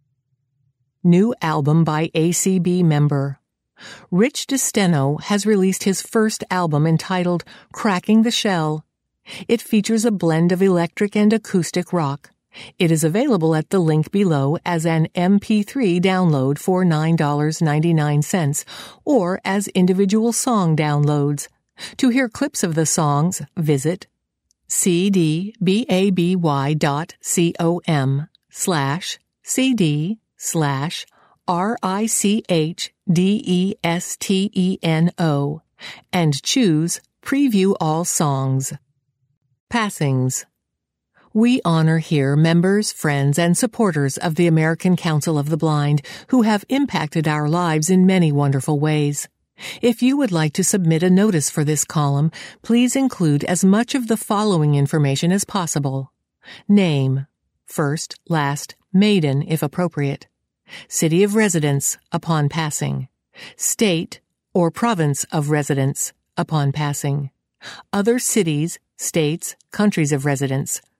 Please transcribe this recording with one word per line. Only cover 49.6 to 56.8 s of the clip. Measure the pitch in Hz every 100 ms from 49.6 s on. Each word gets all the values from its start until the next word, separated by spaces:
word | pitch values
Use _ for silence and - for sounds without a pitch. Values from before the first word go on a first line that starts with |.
| - -
If | 240 233
you | 247 277
would | 262
like | 170 156
to | -
submit | 185 202 165 160
a | 180
notice | 185 214 170 -
for | -
this | 147 151
column, | - 160 143 139 160 - - -
please | - 233 247
include | 269 269 - 165 147
as | 165 180
much | 190 208 240 277
of | 226
the | 220
following | - 208 214 175 151 143
information | 143 160 139 139 170
as | 196
possible. | - 202 170 151 139 135 135 _ _ _ - - -
Name, | 208